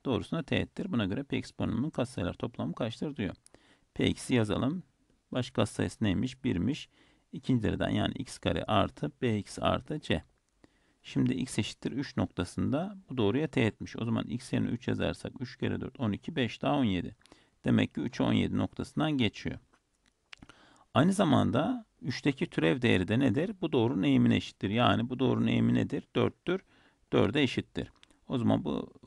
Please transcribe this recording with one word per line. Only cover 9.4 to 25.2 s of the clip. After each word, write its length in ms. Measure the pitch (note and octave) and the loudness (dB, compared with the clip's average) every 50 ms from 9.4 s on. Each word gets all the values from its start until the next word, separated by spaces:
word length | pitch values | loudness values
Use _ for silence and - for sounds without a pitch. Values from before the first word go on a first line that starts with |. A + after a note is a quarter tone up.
| G2 - - - | -2 -6 -6 -2
artı 380 | - F2+ F2+ F2+ - - D3+ D3+ | 0 0 0 0 -2 -4 -8 -6
C. 240 | - - F#2+ D#2 - _ _ _ _ _ _ _ _ - _ _ _ _ _ _ - | -2 -2 -2 -2 -2 _ _ _ _ _ _ _ _ -20 _ _ _ _ _ _ -14
Şimdi 300 | - - C#3 C3 B2 B2+ | -6 0 0 2 2 2
x 260 | - B2+ - - - | 0 -4 -4 -2 -4
eşittir 320 | G#2+ - - - - - | -4 -4 -4 -8 -8 -6
üç 260 | - C3 C#3+ - - - | -4 -4 -6 -4 -2 -2
noktasında 800 | - - - - F#2 - - - F#2+ G2+ A#2+ D3+ F3+ G3+ G#3 F#3+ - - | -2 -2 -2 -4 -6 -4 -4 -4 -2 0 0 -2 -2 -4 -8 -12 -14 -8
bu 80 | - B2 | -2 0
doğruya 300 | G#2+ G2 G#2 C#3 D#3 D#3 | 2 2 2 2 0 0
teğetmiş. 500 | - C3+ A#2 G#2+ - - - - - - | 2 2 2 2 2 -2 -8 -10 -8 -6
O 80 | A2+ | -4
zaman 220 | A#2 A2+ A2 - - | -2 0 -2 -2 -2
x 260 | - B2 - - C3 | -6 -8 -6 -2 -2
yerine 160 | A#2+ G#2+ G2+ | -2 0 0
üç 180 | - A#2+ - - | -2 -4 -2 -2
yazarsak 440 | A2 G2+ F#2 E2 E2 - - - - - | -2 0 0 -2 -2 -4 -8 -12 -10 -10
üç 180 | B2+ C3 - - | -12 -10 -8 -4
kere 240 | - G#2 G2 F#2 | -4 -4 -2 -2
dört, 180 | - - - - | -6 -6 -6 -4
on 120 | C3+ G#2 | -2 -2
iki, 240 | G2 - - - E3 | -2 -2 -4 -6 -4
beş 260 | D3 B2 A2 - - | -2 -2 -2 -2 -4
daha 140 | - C3+ D3 | -2 0 2
on 80 | C#3+ C3 | 2 2
yedi. 320 | G#2+ F#2 F2 - - - _ _ - - _ _ _ _ _ - | 2 2 0 -2 -4 -8 _ _ -20 -20 _ _ _ _ _ 0
Demek 300 | C3+ A#2+ A2 G#2 G2+ - | 2 4 4 4 2 0
ki 60 | D#3+ | -4
üçe 220 | D3+ A#2+ - - - | -6 -4 -2 0 0
on 100 | A#2+ A#2 | 2 2
yedi 240 | G2+ F#2+ - - G#2 | 2 2 2 0 0
noktasından 540 | G2+ - - - - - - C#3+ D3 D#3 | -2 -2 -4 -6 -10 -6 -4 -2 -2 0
geçiyor. 480 | D3+ C3 A#2 G2 - - - - - - - _ _ _ _ _ _ _ _ _ _ _ _ _ - - - - - _ - - - - - _ - | 2 2 2 0 0 -2 -8 -8 -8 -8 -12 _ _ _ _ _ _ _ _ _ _ _ _ _ -20 -20 -20 -20 -20 _ -20 -20 -20 -20 -14 _ 2
Aynı 200 | A#2 C#3+ F#3 G3 | 4 4 4 4
zamanda 720 | G3 G3 D#3 B2+ A2 G2+ G2 G2 B2 E3 G#3 C4 A#3+ A3 _ _ - | 2 4 4 4 4 4 4 2 2 2 0 -2 -4 -6 _ _ -12
üçteki 460 | - D3+ A#2+ - - D3 C3+ - F#3 - | -6 -6 -6 -2 -2 -2 -2 -2 -4 -6
türev 340 | - - D3+ E3 D#3+ B2+ | -2 0 0 0 0 2
değeri 260 | A2+ A2+ G#2+ F#2+ F#2 E2+ | 2 2 4 4 2 2
de 120 | G#2 B2 | 2 2
nedir? 320 | C#3+ C3 G2+ C3+ E3+ G#3+ G#3+ - | 2 2 2 0 -2 -4 -6 -6
Bu 100 | F3 D#3+ | -6 -2
doğrunun 320 | D3 C3 A2+ A#2+ D3 F#3 F#3 | 0 2 2 2 2 0 2
eğimine 320 | C#3+ C3+ B2+ A#2+ A#2 A2 | 2 4 4 4 4 4
eşittir. 340 | G2+ - - - - - G2 | 2 0 -4 -8 -6 -4 -2
Yani 400 | G#2 A#2 B2 A2 G2+ G#2 A2+ B2 | 0 2 4 4 4 2 0 -2
bu 100 | B2+ | -2
doğrunun 280 | B2+ | 0